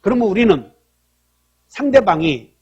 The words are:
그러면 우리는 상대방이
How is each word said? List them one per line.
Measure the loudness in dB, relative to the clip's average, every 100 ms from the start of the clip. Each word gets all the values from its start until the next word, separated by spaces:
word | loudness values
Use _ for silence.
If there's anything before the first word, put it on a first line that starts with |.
그러면 | -4 -2 -2
우리는 | 0 0 0 -4 _ _ _ _ _ _ _ _ _ _
상대방이 | -6 2 2 2 -2 -2 -4 -10 _